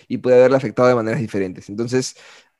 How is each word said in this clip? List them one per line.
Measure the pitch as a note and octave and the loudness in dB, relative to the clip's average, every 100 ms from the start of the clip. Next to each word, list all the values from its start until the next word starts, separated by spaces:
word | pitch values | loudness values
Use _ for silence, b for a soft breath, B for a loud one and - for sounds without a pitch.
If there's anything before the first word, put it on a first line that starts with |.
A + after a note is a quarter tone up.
| B | B
y | A#2 | -6
puede | B2+ B2 | 2 4
haberla | B2+ C3+ | 6 2
afectado | B2+ G#2 B2 | -2 0 2
de | |
maneras | B2 A2 A2+ | 2 0 -4
diferentes. | A2 G2+ F#2+ D#2+ - | -6 -6 -6 -10 -14
Entonces, | G2+ A#2+ B2+ C3 - b b b _ | -10 -4 -4 -4 -10 b b b _